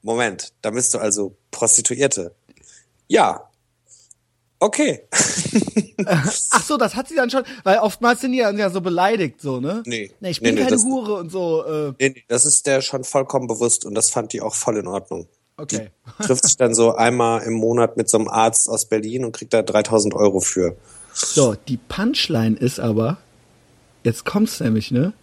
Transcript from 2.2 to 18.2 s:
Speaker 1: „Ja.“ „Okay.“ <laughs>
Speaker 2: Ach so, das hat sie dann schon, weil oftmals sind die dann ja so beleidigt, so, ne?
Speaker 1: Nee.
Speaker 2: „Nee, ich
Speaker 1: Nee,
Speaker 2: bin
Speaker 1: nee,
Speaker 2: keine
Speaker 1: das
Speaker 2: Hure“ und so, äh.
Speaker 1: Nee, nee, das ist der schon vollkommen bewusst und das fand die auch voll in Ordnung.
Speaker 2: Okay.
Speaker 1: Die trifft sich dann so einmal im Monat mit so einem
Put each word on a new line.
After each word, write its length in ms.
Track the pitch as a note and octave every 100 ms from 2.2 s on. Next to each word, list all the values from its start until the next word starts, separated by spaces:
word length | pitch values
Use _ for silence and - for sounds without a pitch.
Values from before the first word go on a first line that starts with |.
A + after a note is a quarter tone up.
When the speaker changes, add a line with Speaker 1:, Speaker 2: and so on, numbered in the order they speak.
| E2+ _ _ _ - - _ _ _
Speaker 1:
„Ja.“ 400 | G#3+ A#2+ - - _ _ _ _ - _ _ _ _ _ _
„Okay.“ 420 | G#3+ G#3 D4 C#3+ -
<laughs> 840 | - - - - A3+ - - - - G3
Speaker 2:
Ach 560 | E3+ D3 - - B3
so, 120 | - D4
das 180 | A3+
hat 140 | A3+ -
sie 80 | D#4+
dann 140 | B3
schon, 120 | C4 B3 C4
weil 140 | F#3+ G#3
oftmals 420 | G#3+ - A#3 A#3+
sind 120 | C4
die 60 | B3+
dann 200 | A3 G3+
ja 120 | G3
so 100 | F#3
beleidigt, 600 | F3+ F3 F#3+ A3+ D#3+ -
so, 200 | C#3+ B2+
ne? 220 | C3+ G#3+ A3+
Speaker 1:
Nee. 260 | A#2 G2 _
Speaker 2:
„Nee, 100 | F#3+
ich 100 | E3
Speaker 1:
Nee, 80 | A3+
Speaker 2:
bin 40 | G#3+
Speaker 1:
nee, 60 |
Speaker 2:
keine 140 | B3+ -
Speaker 1:
das 80 |
Speaker 2:
Hure“ 300 | A#3+ C4 G#3+
und 160 | G#3 E3+
so, 340 | F#3 F3 D#3+
äh. 280 | D3 D3+ D3 B2+
Speaker 1:
Nee, 120 | C3+
nee, 140 | B2+ _
das 180 | A#2+ D3
ist 200 | - -
der 140 | C3+
schon 220 | - C3+
vollkommen 440 | B2+ C#3 C3+ C3+ B2
bewusst 360 | A2+ A#2+ -
und 100 | G#2+
das 160 | G#2 -
fand 220 | - A2
die 80 | G#2+
auch 140 | G#2
voll 220 | - - G#2+
in 100 | F2+
Ordnung. 400 | G2 - F2 E2+ _ _ -
Speaker 2:
Okay. 340 | D3 G#2+ G#2+ _ - -
Speaker 1:
Die 40 | A2
trifft 180 | B2+
sich 120 | - -
dann 180 | B2
so 200 | A2+ A#2
einmal 480 | A2 A2+ B2 A#2 A2+
im 120 | A2+
Monat 420 | A2+ A2 A#2+ A2+ A#2
mit 120 | A2
so 100 |
einem 100 | A2